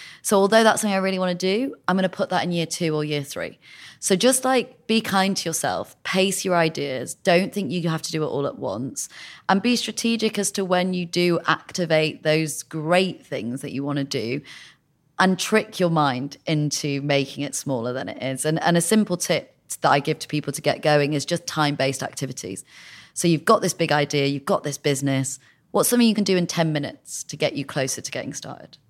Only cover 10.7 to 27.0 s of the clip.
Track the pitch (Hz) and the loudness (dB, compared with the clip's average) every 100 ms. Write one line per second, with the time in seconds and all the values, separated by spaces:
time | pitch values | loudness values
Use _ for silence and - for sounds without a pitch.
10.7 | 180 185 180 170 175 175 165 - 156 - | 2 0 -2 -2 0 2 2 0 -2 -4
11.7 | - 165 156 156 - 156 156 156 - - | -6 0 2 2 -2 0 2 0 -6 -10
12.7 | 160 156 180 190 - - 131 113 135 147 | -6 0 2 2 -4 -10 -8 -6 -8 -8
13.7 | 131 143 143 139 127 113 143 - - - | -6 -4 -4 -4 -4 -4 -6 -8 -18 -20
14.7 | _ _ _ _ - 185 185 - 214 - | _ _ _ _ 2 2 2 2 0 0
15.7 | - 175 160 143 127 139 - - 151 147 | 0 0 2 2 0 -6 -8 -2 0 0
16.7 | - 147 139 143 139 135 135 139 - 147 | -2 -4 -2 2 0 0 -6 -8 -6 -4
17.7 | 127 120 127 - - 131 131 151 160 156 | -4 -4 -6 -8 -8 -6 -4 -2 0 4
18.7 | 170 170 214 202 175 - 160 - _ - | 4 4 2 2 0 0 -2 -4 _ -14
19.7 | - 147 143 151 151 - 151 143 - 147 | 0 4 4 2 -4 -4 -4 -4 -2 -2
20.7 | - 156 147 143 151 - 170 - 160 147 | 0 4 4 4 0 -2 -4 -4 -2 0
21.7 | 139 139 135 139 - 139 135 95 - - | 0 -2 -2 -6 -8 -10 -8 -12 -12 -16
22.7 | - - - - - 175 156 - 220 190 | -20 -20 -20 -14 0 2 4 6 4 4
23.7 | - 160 147 147 147 139 139 - 196 147 | 0 2 2 2 2 0 0 0 -2 -2
24.7 | 143 147 135 139 135 135 - _ _ _ | -2 -2 0 0 0 -2 -6 _ _ _
25.7 | - - 240 233 208 196 185 170 175 160 | 0 2 4 4 4 2 2 2 0 0
26.7 | 151 135 - | 0 -4 -8